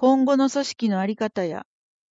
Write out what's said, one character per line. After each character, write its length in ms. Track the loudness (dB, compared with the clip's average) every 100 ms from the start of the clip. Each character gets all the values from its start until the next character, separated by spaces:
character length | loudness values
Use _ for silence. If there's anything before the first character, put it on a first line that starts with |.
今 220 | 2 4
後 140 | 4 2
の 120 | 2
組 140 | 0
織 240 | -6 -4 -2
の 140 | -2
あ 40 | -4
り 120 | -4
方 260 | -6 -4
や、 220 | -6 -8 -14 _ _ _ _